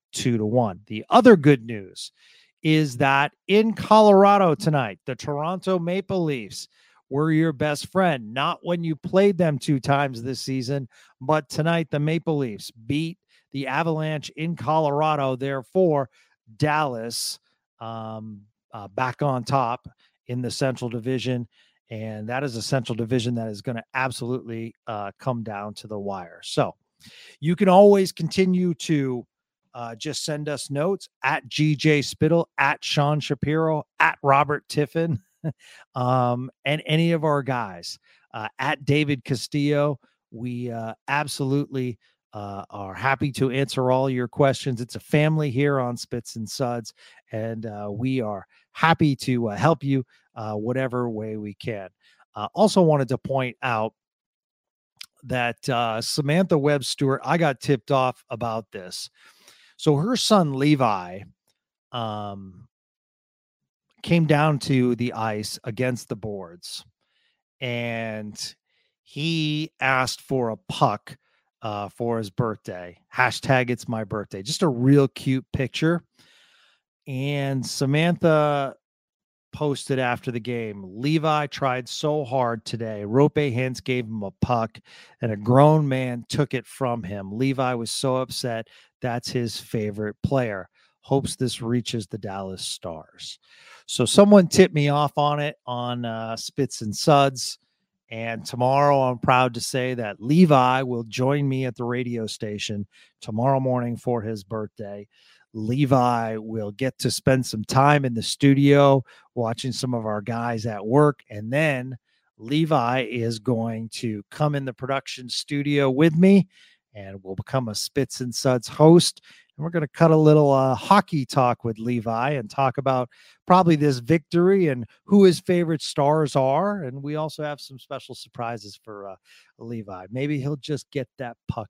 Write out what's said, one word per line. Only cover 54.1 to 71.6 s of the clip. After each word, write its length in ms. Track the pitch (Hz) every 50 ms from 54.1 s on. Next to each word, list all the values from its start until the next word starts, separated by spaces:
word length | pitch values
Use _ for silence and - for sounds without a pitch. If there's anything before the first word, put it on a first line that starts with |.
| _ _ _ _ _ _ _ _ _ _ _ _ _ _ _ _ _ - - - _ _ -
that, 440 | 123 123 123 120 120 117 _ - -
uh, 320 | 131 117 120 113 110 113
Samantha 580 | 117 - - - 147 139 151 175 196 175 180 151
Webb 260 | 139 147 147 143 127
Stewart, 360 | - - - 143 135 131 135 -
I 120 | 127 151
got 240 | 175 165 151 131 -
tipped 300 | - - 143 117 - -
off 340 | 143 135 131 127 123 _ _ -
about 400 | 127 110 120 117 110 113 107 _
this. 400 | - 104 90 92 - - - - _ _ _ - _ _ _ _ - _ _ _ _
So 200 | - - 160 147
her 180 | 139 160 220 262
son, 380 | 214 - - 220 202 175 147 135
Levi, 720 | 131 139 151 151 135 131 113 104 95 90 87 90 98 98 87 _ _ _ _ _ _ _ _ _ _ _ _
um, 800 | - 123 113 110 107 104 104 101 101 98 98 95 90 90 117 _ _ _ _ _ _ _ _ _ _ _ _ _ _ _ _ _ _ _ _ _ _ _ _ _ _ _ -
came 240 | - 170 170 165
down 320 | 147 151 143 151 156 151 131
to 340 | - - 139 131 123 123 120
the 200 | 110 123 120 -
ice 440 | 110 110 113 107 107 107 - - - -
against 440 | 123 117 101 127 127 123 113 - -
the 80 | 131
boards, 680 | 104 90 113 101 98 92 82 85 87 - - - - - _ _ _ _ _ _ _ _ _ _ _ _ _ _ -
and 920 | 135 123 120 120 120 117 117 113 113 110 107 110 107 107 104 - - - - _ _ _ _ _ _ _ _ _ _
he 720 | _ - 143 147 165 165 160 156 151 151 151 156 165 _ -
asked 400 | 131 131 135 131 127 120 - -
for 300 | - - 135 131 123 113
a 60 | 107
puck, 600 | - _ - - - 151 123 104 104 - - - - _ _ _ _ _ _ _ _